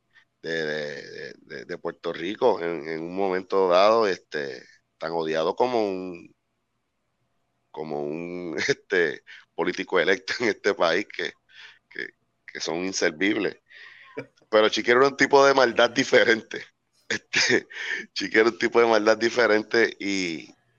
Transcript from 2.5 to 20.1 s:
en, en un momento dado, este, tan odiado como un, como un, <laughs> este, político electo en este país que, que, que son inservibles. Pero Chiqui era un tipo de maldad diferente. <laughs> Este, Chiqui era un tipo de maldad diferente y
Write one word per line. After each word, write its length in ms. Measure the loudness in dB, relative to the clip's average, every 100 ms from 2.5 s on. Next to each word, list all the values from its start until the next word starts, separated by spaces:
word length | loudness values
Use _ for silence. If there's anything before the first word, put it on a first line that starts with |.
| 0
en, 280 | -2 -6 -8
en 140 | -8
un 120 | -8
momento 540 | -4 -2 -2 -2 0 4
dado, 380 | 4 4 4 0
este, 580 | -4 _ -10 -8 -12 -18 _ _ _
tan 140 | -8
odiado 420 | -6 -4 -2 -2
como 320 | 0 -2 0 -2
un, 480 | -4 -8 -12 -18 _ _ _ _ _ _ _ _ _ _ _ _ _ _
como 320 | -12 -8 -6
un, 540 | -6 -8 -8 -10 -8 -6
<laughs> 120 | -4
este, 540 | -4 -2 0 0 -4 _ -20 _
político 460 | -6 -4 -4 -2 0
electo 340 | 2 0 -2 -4
en 80 | -4
este 260 | -2 -2
país 320 | 0 2 0 -4
que, 180 | -8 -10 -10 _ -20 -20 _ _
que, 180 | -14 -14 _ _ _ -20
que 80 | -12
son 240 | -8 -6
inservibles. 720 | -6 -2 -2 0 -2 0 -4 -6 _ -20 -20 -20 -20 -18 -18 _ 2
Pero 200 | 4 4
Chiqui 220 | 2 2
era 160 | 4 4
un 100 | 4
tipo 280 | 4 6 6
de 80 |
maldad 360 | 6 4 4 2
diferente. 760 | 2 4 4 4 2 0 -14 -14
<laughs> 40 | _ _ _ -8
Este, 600 | -8 _ -2 2 0 -2 -14 -10 -8 -10
Chiqui 220 | -8 -2 2
era 120 | 2
un 100 | 2
tipo 220 | 0 2
de 60 | 4
maldad 280 | 4 4 2
diferente 800 | 0 0 2 2 2 0 0 -2
y 520 | -6